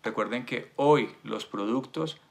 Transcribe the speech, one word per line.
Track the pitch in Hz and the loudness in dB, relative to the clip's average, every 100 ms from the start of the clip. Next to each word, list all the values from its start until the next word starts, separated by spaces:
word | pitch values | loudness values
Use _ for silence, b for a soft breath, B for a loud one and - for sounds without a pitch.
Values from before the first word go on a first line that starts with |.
Recuerden | 117 110 107 123 | -4 -2 -2 -4
que | 123 127 - - | -4 -6 -6 2
hoy | 143 147 107 - | 6 6 4 -8
los | - 107 - | -8 -8 -6
productos | 104 104 127 131 160 160 - _ | -4 -2 -2 -2 -6 -6 -6 _